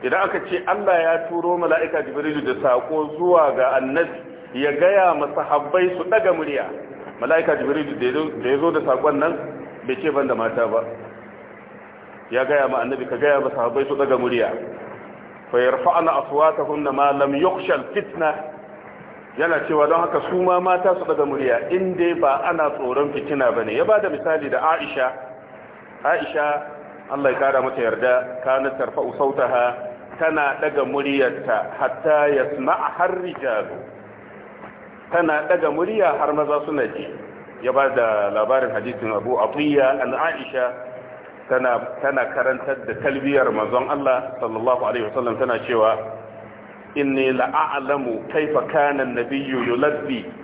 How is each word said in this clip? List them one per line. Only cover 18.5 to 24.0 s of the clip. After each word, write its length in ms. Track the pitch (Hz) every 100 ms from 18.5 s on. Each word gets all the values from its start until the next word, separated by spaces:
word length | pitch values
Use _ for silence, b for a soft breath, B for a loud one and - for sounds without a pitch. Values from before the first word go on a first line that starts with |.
| - - - - - - - - -
Yana 220 | 165 156 -
cewa 200 | 156 147
don 120 | 165
haka 220 | 170 160 -
su 120 | 180
ma 180 | 185 180
mata 360 | 185 180 185 180
su 80 | 165
daga 200 | 151 143
murya 440 | 139 131 117 -
in 240 | 180 190 175
dai 180 | 170 170
ba 260 | 143 139 160
ana 240 | 165 151
tsoron 400 | 139 127 131 143
fitina 400 | 139 - 143 127
bane. 200 | 117 110 117
Ya 80 |
bada 260 | 175 214